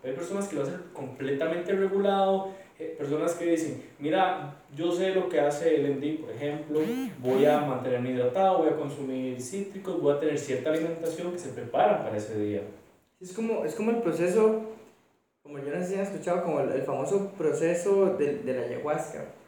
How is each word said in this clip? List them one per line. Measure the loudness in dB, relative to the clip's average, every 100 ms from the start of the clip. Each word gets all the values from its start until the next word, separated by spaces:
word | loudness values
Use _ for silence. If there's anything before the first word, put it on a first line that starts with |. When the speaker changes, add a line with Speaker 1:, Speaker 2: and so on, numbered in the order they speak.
Speaker 1:
Hay | -6
personas | -8 -4 -4 -4
que | -2
lo |
hacen | -4 -4 -12
completamente | -12 -12 -8 -4 0 0 -2 0
regulado, | 2 2 4 4 4 4 4 0 -10 -18 -12
eh, | -10 -6
personas | -2 0 0 0
que | 2
dicen, | 2 0 -6 -12 -8
"Mira, | 0 2 4 2 -6 -12 -18 -4
yo | -2
sé | 2 2
lo | 2 2
que | 2
hace | 2 2 4 4
el | 2
M | 0
D, | -2 -4
por | -6
ejemplo, | -6 -6 -6 -2 0 0 -2 -4 -4
voy | 0 6 6
a | 6
mantenerme | 2 -2 0 0 0
hidratado, | 2 2 4 4 6
voy | 4
a | 2
consumir | -2 -6 -6 -4 -4 -6
cítricos, | -8 -6 -6 -8 -6 0
voy | 2 2
a |
tener | 2 -2
cierta | -2 -2 0
alimentación", | 0 0 -2 -4 -4 -6
que | -6
se | -8
preparan | -10 -4 2 4 4
para | 0 -4
ese | -4 -4
día. | -2 -4 -6 -14 -20 _ _ _
Speaker 2:
Es | -14
como, | -6 -2 -2
es | -2 -2
como | 0
el | 2
proceso, | 0 2 2 4 4 2 -4 -12 -18 _ _ _ _ _
como | -16 -10
yo | -6
no | -4
sé | -2
si | -2
han |
escuchado, | -4 -4 -2 0
como | 0 0
el, | 0
el | 0
famoso | -2 -2 0 0 0 0
proceso | 0 2 2 2 2 4 4 4
del, | 0 0
de | -2 -2
la |
ayahuasca | -2 -4 -2 -2 -4 -8 -12 -14